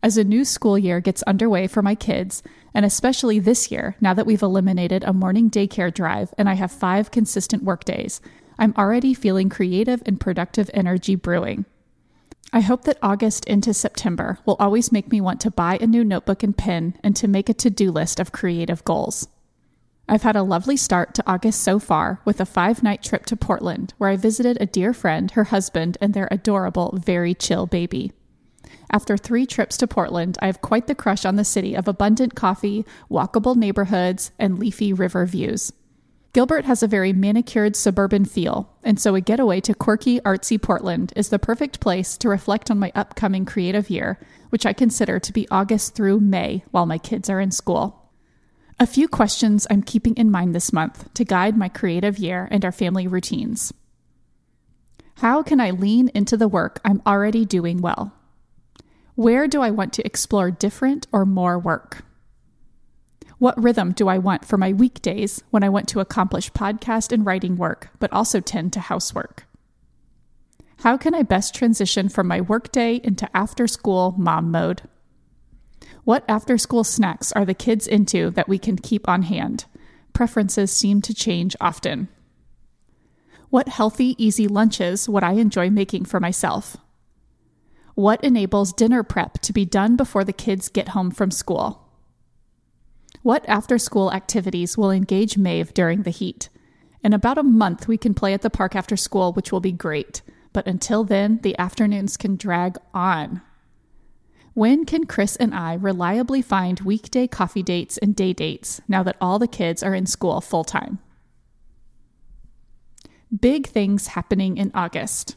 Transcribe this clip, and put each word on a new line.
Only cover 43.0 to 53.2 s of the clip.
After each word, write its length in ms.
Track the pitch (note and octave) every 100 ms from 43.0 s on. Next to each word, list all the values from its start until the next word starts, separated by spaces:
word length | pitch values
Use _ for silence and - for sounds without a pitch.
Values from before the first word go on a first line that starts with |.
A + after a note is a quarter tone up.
| G3+ - G#3+ F#3+ F#3+
creative 420 | - F3+ G3+ G3+
year, 320 | F3+ - F#3+ - - -
which 160 | A3+ G3+
I 80 |
consider 440 | G3 B3 - G#3 -
to 140 | -
be 160 | - -
August 440 | F#3+ G3 A3 -
through 260 | - G3+ G3+
May 420 | G#3 F#3+ - F#3 -
while 120 | F3+
my 140 | E3+ D#3+
kids 320 | - - F#3+
are 100 | F#3+
in 120 | G3
school. 500 | F3+ - F3 C#3+ - _ _ _ _ _ _ _ -
A 80 | B3
few 180 | - D#4
questions 600 | - G#3 - A3+ G#3 -
I'm 140 | G3+
keeping 320 | G3 A3 A#3+ A3+
in 160 | A3
mind 200 | F#3+ F3+
this 200 | E3+ -
month 420 | - D#3 - -
to 100 | -
guide 320 | B3 F#3 F#3+ A3
my 120 | F#3
creative 500 | - F#3+ E3+ G3+ G3+
year 300 | F3 F3+ F#3
and 140 | G3+
our 80 | F#3+
family 340 | F3+ F3+ F#3+ F3+
routines. 640 | F#3